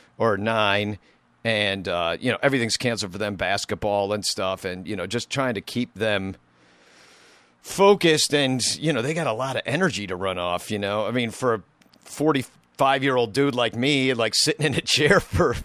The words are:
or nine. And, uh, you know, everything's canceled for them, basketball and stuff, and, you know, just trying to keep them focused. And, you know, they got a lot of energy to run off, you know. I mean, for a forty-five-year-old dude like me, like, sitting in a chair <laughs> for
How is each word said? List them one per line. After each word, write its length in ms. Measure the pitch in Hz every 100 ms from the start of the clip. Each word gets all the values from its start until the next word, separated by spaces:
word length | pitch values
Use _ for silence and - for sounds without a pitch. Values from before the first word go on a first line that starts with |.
| _ -
or 180 | 117 98
nine. 600 | 107 113 107 101 104 101 - _ _ _ 113
And, 400 | 110 104 98 92
uh, 280 | 87 85 85
you 140 | 123
know, 60 | 110
everything's 360 | 139 135 113 -
canceled 340 | 123 113 101
for 60 | 92
them, 160 | 104 98
basketball 800 | 92 101 - 95 107 101 98
and 100 | 104
stuff, 400 | 92 - 95 95
and, 240 | 95 90 85
you 80 | 101
know, 100 | 92
just 220 | 120 -
trying 240 | 139 131 104
to 40 |
keep 320 | - 123 123
them 440 | 95 107 101 95 95 _ _ _ _ _ - - - - - _ _
focused. 720 | - - 196 202 170 151 -
And, 300 | 143 135 127 110 -
you 160 | 151
know, 80 | 135
they 100 | 127
got 140 | 160 147
a 60 |
lot 220 | 110 131 123
of 40 | -
energy 400 | 143 185 98 101
to 100 | 90
run 220 | 95 90
off, 320 | 87 87 -
you 80 | 107
know. 280 | 98 104 104
I 40 |
mean, 200 | 120 117
for 220 | 101 127
a 100 | 113 - _ _ _
forty-five-year-old 1300 | - - 156 143 120 - _ - 135 135 135 127 117
dude 200 | 104 143
like 200 | 123 117 117
me, 380 | 131 139 131
like, 200 | 123 113
sitting 300 | - - -
in 100 | 147
a 60 | 131
chair 400 | - 135 147 190
<laughs> 0 |
for 340 | - - 165 120